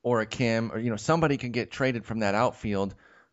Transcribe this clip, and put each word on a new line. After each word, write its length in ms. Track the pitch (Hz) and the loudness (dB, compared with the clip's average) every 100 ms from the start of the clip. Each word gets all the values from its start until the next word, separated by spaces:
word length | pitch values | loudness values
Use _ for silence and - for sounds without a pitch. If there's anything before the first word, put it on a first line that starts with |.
or 180 | 120 120 | 0 2
a 40 | 107 | 0
Kim 460 | - 120 113 113 | 0 0 2 -2
or, 80 | 101 | -2
you 100 | 120 | -2
know, 80 | 107 | -2
somebody 400 | - 165 160 139 | 0 2 2 0
can 140 | 127 | -2
get 200 | 117 107 | -4 -6
traded 340 | - 131 117 110 | 0 0 0 -4
from 140 | 113 | 0
that 160 | 104 101 | 2 4
outfield. 600 | 123 - 110 98 98 - - - _ | 2 0 -2 0 -2 -4 -18 -20 _